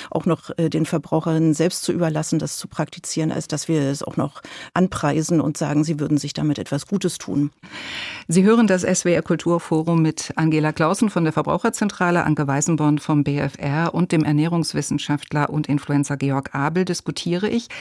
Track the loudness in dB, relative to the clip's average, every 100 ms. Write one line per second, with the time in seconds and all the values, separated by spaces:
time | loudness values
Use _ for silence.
0 | -6 -2 0 -2 -2 -2 0 0 0 -2
1 | 0 -2 2 2 2 4 2 0 -2 0
2 | 0 -2 -2 -2 -2 -6 -8 -6 -6 -8
3 | -8 -4 -2 -2 -4 -6 -2 0 0 -2
4 | -4 -4 -4 -6 -16 -18 -8 -2 0 0
5 | 0 0 2 0 0 -2 0 0 0 -2
6 | 0 0 -2 -2 -2 -2 -4 -6 -4 -2
7 | -2 -4 -4 0 0 -4 -18 -16 -12 -10
8 | -12 -12 0 4 6 6 6 4 2 0
9 | 2 2 2 0 2 0 0 0 2 2
10 | 2 0 -6 0 2 2 0 2 0 2
11 | 0 2 0 0 0 0 -2 0 -2 0
12 | 2 2 2 0 0 0 0 2 4 2
13 | 2 2 2 0 -2 -4 -2 0 0 0
14 | 2 2 4 2 2 0 0 -4 -2 -4
15 | -2 -4 -2 -2 0 -2 0 -2 0 0
16 | 0 -2 -2 -2 -4 -2 -2 0 0 -2
17 | -6 -6 -4 -2 0 -2 -4 -10